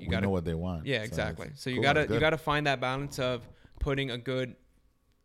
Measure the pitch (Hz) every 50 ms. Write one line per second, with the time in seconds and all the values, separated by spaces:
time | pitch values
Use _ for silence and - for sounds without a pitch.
0 | - 82 - - 98 98 95 90 80 85 82 80 87 92 87 78 73 139 127 110
1 | 107 120 - - 107 107 - - 85 - 143 - - 135 127 127 127 143 147 156
2 | 143 - 110 117 151 160 160 - - 151 147 147 147 143 135 123 127 127 131 139
3 | 143 143 - - 127 127 127 117 - - - - - - - - - 147 135 135
4 | 139 131 117 123 117 131 127 127 127 120 - - - _ _ _ _ _ _ _
5 | _ _ _ _